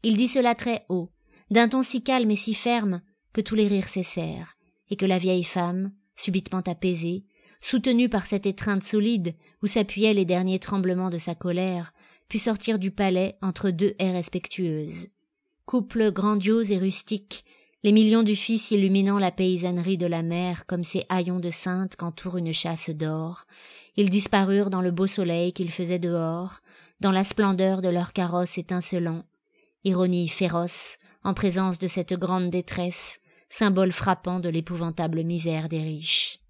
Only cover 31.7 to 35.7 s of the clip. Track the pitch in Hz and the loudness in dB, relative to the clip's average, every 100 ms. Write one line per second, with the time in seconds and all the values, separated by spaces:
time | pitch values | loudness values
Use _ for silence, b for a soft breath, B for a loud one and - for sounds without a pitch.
31.7 | 170 180 185 170 180 175 185 180 180 175 | -2 -4 -4 -4 -2 0 0 0 -2 -4
32.7 | - 180 175 - - b b b - 208 | -4 -4 -4 -6 -10 b b b 0 2
33.7 | 185 185 175 - 185 180 180 170 165 165 | 4 2 2 -2 -2 -2 -4 -2 -2 -4
34.7 | 170 170 160 165 165 165 170 165 160 160 | -4 -4 -2 -2 -2 -2 -2 -2 -2 -2